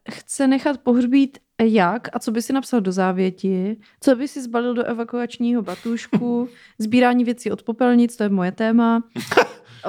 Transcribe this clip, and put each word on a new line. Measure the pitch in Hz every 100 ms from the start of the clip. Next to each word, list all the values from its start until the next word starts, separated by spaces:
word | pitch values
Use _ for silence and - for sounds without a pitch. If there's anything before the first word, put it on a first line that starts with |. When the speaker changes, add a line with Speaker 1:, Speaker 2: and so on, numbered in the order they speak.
| -
Speaker 1:
chce | - - - 269
nechat | 269 302 262
pohřbít | - 240 247 269 277 - _ -
jak | 226 220 175 226 - 233
a |
co | -
by | 226
si | -
napsal | 269 247 240
do | 190
závěti, | 185 185 185 185 180 190 185 190 220 _ _
co | - 240
by | 285
si | 285
zbalil | 247 233 240
do | 240
evakuačního | 226 233 233 240 240 - 240 240
batušku, | 185 180 233 233 - - 240 240 240 -
Speaker 2:
<laughs> | - -
Speaker 1:
sbírání | 220 247 247 247
věcí | 240 240 208
od | -
popelnic, | - 220 247 240 240 -
to |
je | 208
moje | 196 180
téma. | 175 220 233 233 233 233 - - -
Eh, | - - - -